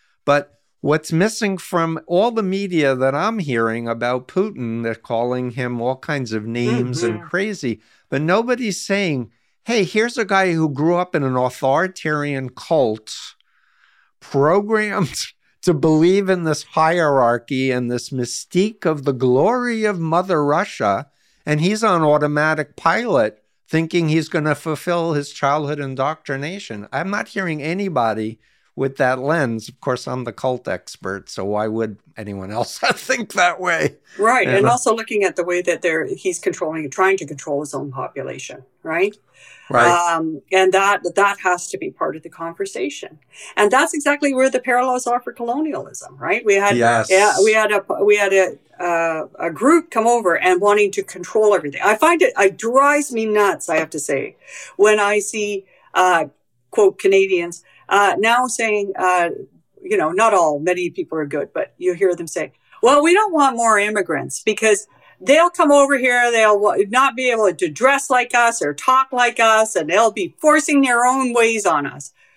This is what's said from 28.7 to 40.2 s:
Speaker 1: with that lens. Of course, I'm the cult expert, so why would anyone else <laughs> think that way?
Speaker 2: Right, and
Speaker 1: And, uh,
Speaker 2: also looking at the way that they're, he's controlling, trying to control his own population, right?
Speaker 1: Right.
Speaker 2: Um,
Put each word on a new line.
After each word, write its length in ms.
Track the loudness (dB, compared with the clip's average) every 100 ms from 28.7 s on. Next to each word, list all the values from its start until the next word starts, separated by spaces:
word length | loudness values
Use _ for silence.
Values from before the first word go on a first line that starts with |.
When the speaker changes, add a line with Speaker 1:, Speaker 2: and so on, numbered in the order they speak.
| -6
Speaker 1:
with 200 | -6 0
that 240 | 0 0
lens. 480 | -2 0 -2 -4 -8
Of 120 | -10
course, 260 | -6 -6 -6
I'm 160 | -8
the 80 | -8
cult 340 | -6 -4 -4 -6
expert, 640 | -8 -10 -12 -10 -10 -10
so 140 | -10
why 240 | -6 -4 -4
would 300 | -4 -6 -8 _ -16
anyone 340 | -12 -10 -8
else 280 | -6 -8 -4
<laughs> 160 | -4
think 380 | -4 -4 -6 -4
that 280 | 0 0 0
way? 360 | -2 -2 -2 -6 _ -2
Speaker 2:
Right, 280 | 0 2 2
and 100 | 2
Speaker 1:
And, 80 | 2
uh, 60 |
Speaker 2:
also 220 | 2 0
looking 280 | -2 -2 -2
at 120 | 0 -2
the 80 |
way 180 | -2 -2
that 180 | -2 -2
they're, 260 | -2 -2 -4
he's 320 | -6 -6 -4
controlling, 500 | -6 -4 -6 -6 -8
trying 260 | 0 0 0
to 80 | -4
control 340 | -12 -6 -6
his 120 | -4
own 180 | -8 -10
population, 720 | -10 -10 -10 -10 -12 -14 -18 -20 _
right? 340 | -6 -2 -2 -4 _ _ -20 -20 -2
Speaker 1:
Right. 180 | 4 4 4 2
Speaker 2:
Um, 260 | 0